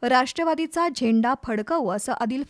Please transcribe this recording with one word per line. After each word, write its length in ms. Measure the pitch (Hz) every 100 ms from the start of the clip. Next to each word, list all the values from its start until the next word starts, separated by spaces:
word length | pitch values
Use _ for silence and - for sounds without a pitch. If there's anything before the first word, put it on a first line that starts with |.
राष्ट्रवादीचा 840 | 240 254 254 - 330 311 320 339 339
झेंडा 460 | 269 240 226 233 269
फडकवू, 440 | - 214 214 330 226
असं 240 | 202 233
आदिल 320 | - 233 254